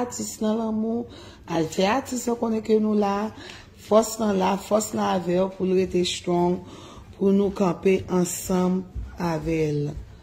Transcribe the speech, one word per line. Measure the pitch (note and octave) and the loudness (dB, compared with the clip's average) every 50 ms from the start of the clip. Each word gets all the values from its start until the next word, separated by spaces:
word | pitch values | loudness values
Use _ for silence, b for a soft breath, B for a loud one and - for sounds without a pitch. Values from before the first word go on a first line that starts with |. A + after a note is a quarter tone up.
| B3 | 0
atis | A#3+ A#3+ - G#3+ G#3+ - - | -2 -4 -8 -8 -8 -6 -2
nan | A3 G#3+ G#3+ A3+ | -2 0 0 0
lanmou, | A3+ A3 A3 G#3+ A3 A3+ A3+ A#3 A#3+ B B B B B B B B - | -2 -2 -2 -2 0 0 -2 -2 -4 B B B B B B B B -4
al | E3+ E3 D#3 | -2 -2 -2
fè | D#3+ - - F#3+ G3 | 0 0 0 2 2
atis | A#3 C4+ C4 - B3+ A#3+ - A#3+ | 2 0 -2 -4 -6 -4 -2 -2
an | A#3 A#3 | -2 -2
konnen | A#3 A#3 A3 A3 G#3+ | 0 -2 -2 -2 2
ke | A3 A3 A3 | 2 4 4
nou | G#3+ G#3+ G#3+ | 4 4 2
la, | G#3 G#3 G3 G3 G3+ G#3+ G#3+ - B B B B B B B B - | 2 2 2 2 0 -2 -4 -6 B B B B B B B B -12
fòs | - - G#3 A3 A3+ A3+ - A#3+ | 0 4 4 4 4 4 0 -2
nan | A3 G#3 G3 | 0 0 2
la, | F#3 F#3 F#3+ F3+ | 2 2 2 0
fòs | F#3 - - G#3 A3 G#3+ - A3+ | 0 0 0 0 0 0 0 -2
nan | G#3+ G3+ G3+ F#3+ | -2 0 0 0
avè | F#3 E3+ F3+ F3 F3+ | 0 0 2 2 2
ou | F#3+ F#3+ | 2 0
pou | F#3+ - F#3 | -2 -2 0
l | F#3 F#3 F#3 | 2 2 2
rete | F#3 F3+ F3+ F3+ F3+ | 2 2 2 0 0
strong, | F3 - - - F3+ F3 F3 F3 F3+ F3+ F#3+ - B B B B B B B B B B | 0 -2 -4 -2 0 2 4 4 4 2 0 -4 B B B B B B B B B B
pou | - G3 G3 G3 | 0 2 4 4
nou | G3 G3+ F#3+ G3 | 4 4 2 2
kanpe | - G3+ F3 E3 - - G3 F#3+ F#3+ - - F#3 | 2 2 2 2 2 2 2 2 2 2 0 0
ansanm | F3+ F3 F3 - - - - F#3 F3+ F3+ F3+ F#3 F#3 F3+ - - - - - - | 2 2 0 -2 -4 -4 0 0 2 2 2 2 0 -2 -6 -10 -10 -10 -10 -8
avè | - F3 E3+ D#3+ D#3 D3+ E3 E3 D#3+ D#3 D3+ D3 | -4 -4 -2 -2 -2 -2 0 0 0 0 0 0
l. | D3 D3 D3 - - - B B B | 0 -2 -4 -6 -8 -12 B B B